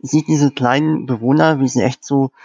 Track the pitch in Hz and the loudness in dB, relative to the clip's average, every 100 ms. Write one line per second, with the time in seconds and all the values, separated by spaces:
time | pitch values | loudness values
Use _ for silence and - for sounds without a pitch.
0 | - 156 151 156 143 - 123 135 156 151 | -4 -2 0 0 0 0 0 0 0 -2
1 | 123 113 117 151 160 143 131 127 107 - | -4 -4 0 2 2 2 0 0 0 -2
2 | - 139 135 _ | -2 0 -2 _